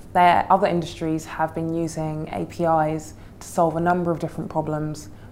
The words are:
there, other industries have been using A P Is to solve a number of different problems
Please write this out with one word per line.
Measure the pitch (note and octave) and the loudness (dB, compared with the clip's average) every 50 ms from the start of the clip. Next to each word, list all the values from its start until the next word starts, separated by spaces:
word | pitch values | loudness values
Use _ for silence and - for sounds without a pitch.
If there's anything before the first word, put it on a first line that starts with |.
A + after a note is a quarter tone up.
| - - - | -18 -2 4
there, | F#3 F3+ F3 E3+ - - - | 6 6 8 6 6 6 4
other | F#3 F#3+ G3+ | 4 4 6
industries | D#3+ E3+ F3 D#3+ D#3+ - - E3 D#3+ D#3+ D#3+ D#3+ | 4 2 2 0 -2 -6 -6 -2 -2 -2 -2 -4
have | - - - D#3+ D#3 - | -8 -4 -2 -2 -2 -2
been | E3 E3 E3 E3 | -4 -4 -2 -2
using | E3 E3 D#3+ - E3 D#3 D#3 D#3 D#3 D#3 - - | -2 -2 -2 -2 -4 -4 -2 -4 -4 -6 -6 -6
A | F#3+ E3+ | -6 -6
P | E3 - - E3+ | -6 -4 0 2
Is | E3 E3 D#3+ D#3 D#3 D#3 D#3 D#3 - - - - - - - | 4 4 4 4 2 0 -4 -6 -10 -16 -16 -18 -18 -18 -18
to | - | -16
solve | - - - E3+ E3 D#3 | -6 0 2 2 2 2
a | E3 | 2
number | E3+ F3 F3+ F3+ F3 E3+ | 2 2 2 2 2 0
of | E3+ D#3 | -2 -2
different | E3+ D#3+ - - D#3+ - | -4 -6 -6 -6 -8 -4
problems | - D#3+ D3+ D#3 D#3 D3+ D3+ D3+ D3+ D3+ - - - - - - | -4 -4 -2 -2 -2 -2 -4 -4 -6 -8 -10 -14 -16 -16 -18 -18